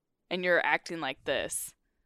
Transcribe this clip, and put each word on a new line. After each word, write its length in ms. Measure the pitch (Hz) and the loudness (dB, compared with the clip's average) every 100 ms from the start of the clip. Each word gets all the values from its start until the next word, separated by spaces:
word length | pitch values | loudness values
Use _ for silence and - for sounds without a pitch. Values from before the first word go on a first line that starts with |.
| _ _ - | _ _ -8
and 140 | 180 | -2
you're 200 | 180 170 | 2 4
acting 360 | - 160 - 165 | 4 2 -2 -8
like 240 | 139 139 | -6 -6
this? 480 | - 123 - - - - _ _ | -2 -2 -2 -6 -10 -14 _ _